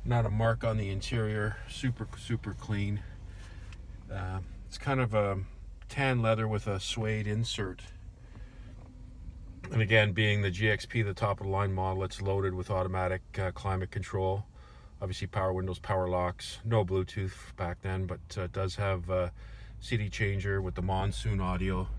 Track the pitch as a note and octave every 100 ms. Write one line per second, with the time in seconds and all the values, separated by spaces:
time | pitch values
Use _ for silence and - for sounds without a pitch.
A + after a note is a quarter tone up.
0 | - A#2+ A2 G#2 A2+ A2+ A#2 A2 G2+ G2
1 | - A#2+ G#2+ G#2+ G#2+ G#2 - - C3 A#2+
2 | A2 - - A#2+ G#2+ G2 - G2+ G2+ G#2
3 | - - - - - - - - - -
4 | - F#2+ F#2 F#2 F2+ - - - - C3+
5 | B2 A2 G2+ G2 G2 - - - - -
6 | C3+ B2 A2+ A2 A2 G#2+ G#2+ G2 - -
7 | A2 A2 G#2 G#2 A#2 - F#2+ F#2 - -
8 | - - - - - - - - - -
9 | - - - - - - - A#2 G#2 A2
10 | G#2+ F#2 G#2+ G#2 G2+ F2+ A2 G2+ - A#2+
11 | G2+ F#2+ G#2+ G2 G2 F#2+ G2+ F#2 F#2 F#2+
12 | F#2+ - G2 G2 G2 F#2 F2+ F#2+ F#2 F#2
13 | F#2 F#2 - - F#2 - G2 F#2 F#2+ -
14 | F#2 G2+ F#2+ F#2+ - - - - - -
15 | F#2+ F2+ F#2 G#2 F#2+ F#2 F#2+ F2 - F#2+
16 | F2+ F2+ F2+ F2 - - A2+ A2 F#2 F#2+
17 | F#2 - F#2 - - - F2 F2 G2 F#2
18 | F#2+ F2 - - F2+ G2 F#2+ - G2+ F#2+
19 | F2 F#2 F2+ - - - - - - A#2
20 | G#2 - G#2 G2 G2 G2 F#2 F2 F2+ F#2+
21 | G2 - A2 G2 F#2 F2+ F#2 F#2 F#2